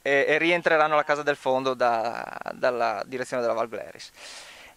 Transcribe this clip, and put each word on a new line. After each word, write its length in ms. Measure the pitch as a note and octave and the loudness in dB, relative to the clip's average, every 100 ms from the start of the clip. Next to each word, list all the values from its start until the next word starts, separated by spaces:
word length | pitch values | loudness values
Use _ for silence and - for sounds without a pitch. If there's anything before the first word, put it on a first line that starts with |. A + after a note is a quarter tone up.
e, 240 | C3+ C#3 C#3 | 2 4 4
e 100 | D3 | 4
rientreranno 560 | E3 F3 E3 D#3+ D3+ | 4 2 2 2 4
alla 100 | D3+ | 2
Casa 200 | D3 D3 | 2 0
del 120 | D3 C#3+ | 0 0
Fondo 380 | C3+ C3 C3 | 0 0 0
da, 520 | B2 B2 A2+ A2+ A2+ - - - | 2 2 2 -2 -6 -8 -10 -10
dalla 500 | - B2+ A#2+ A#2 G#2 - | -2 -2 0 0 -2 -6
direzione 360 | B2+ B2+ C3 | -8 -4 -2
della 120 | A#2 | 0
Val 140 | A2+ A#2 | 0 -2
Gleris. 440 | A2 - - - - - - - - - | -6 -12 -16 -18 -18 -18 -18 -18 -20 -20